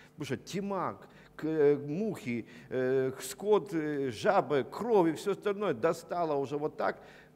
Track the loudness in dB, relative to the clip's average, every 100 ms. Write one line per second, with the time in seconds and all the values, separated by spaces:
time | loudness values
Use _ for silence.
0 | -20 -12 -6 -6 -4 -6 -4 -4 -4 -6
1 | -12 -20 -20 -8 -2 6 6 6 2 -4
2 | -2 -4 -4 -4 -6 -14 -6 -2 2 2
3 | 0 -4 -10 -6 2 2 2 -2 -2 -2
4 | -4 -2 2 2 4 0 0 -4 2 4
5 | 4 2 -4 -4 -2 -2 -2 0 0 0
6 | -4 -4 0 0 -2 -2 -4 -2 -2 -2
7 | -10 -20 -20